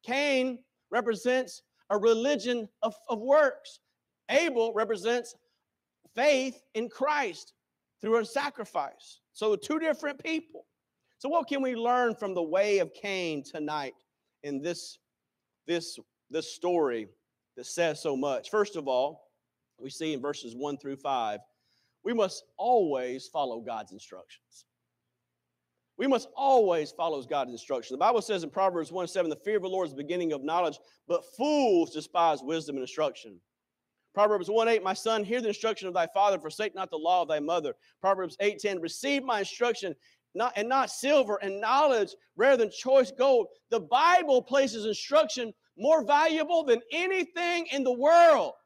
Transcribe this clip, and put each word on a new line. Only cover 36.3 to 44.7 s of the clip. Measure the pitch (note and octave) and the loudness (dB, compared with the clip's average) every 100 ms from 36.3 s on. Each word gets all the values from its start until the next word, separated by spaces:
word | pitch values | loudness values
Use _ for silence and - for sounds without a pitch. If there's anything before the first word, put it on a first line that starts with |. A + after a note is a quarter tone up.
| F#3+ | 2
forsake | D3+ - G#3+ | -4 -6 -8
not | F#3+ F#3 | -6 -8
the | D#3+ | -4
law | D#3+ F3+ | 0 2
of | E3 | 2
thy | D#3 | -2
mother." | D3 F3 D3 A2 _ _ | 0 -2 -2 -8 _ _
Proverbs | F#3 F#3+ F3+ - | 0 0 -2 -2
eight | G3+ G#3 | -2 0
ten, | G#3 F#3+ | -4 -4
"Receive | E3 - C4+ C#4+ | -6 -6 -2 -2
my | C4 A3 | 0 -4
instruction, | F#3+ - A#3+ A#3 G3 D3+ _ _ _ | -4 -2 -2 -2 -6 -10 _ _ _
not, | F3 A#3+ G3+ | -4 -4 -2
and | G#3+ | -2
not | C4+ A#3+ | 0 0
silver, | - C4 D4 A3+ G3+ | -2 2 2 2 -2
and | G3 G3 | -4 -4
knowledge | A3 C4 D4+ A#3+ G3 - _ - | 0 2 4 2 0 -6 _ 0
rather | A#3+ C4 | 4 4
than | G#3+ | 2
choice | - C4 C4+ C4 | -2 4 4 4
gold." | - C4+ B3+ G#3 _ _ | 2 4 4 2 _ _
The | A3+ | -4
Bible | D#3 B3+ D#4+ F4+ D#4+ B3+ | 0 4 6 6 6 2
places | - C#4 C4+ | 4 2 2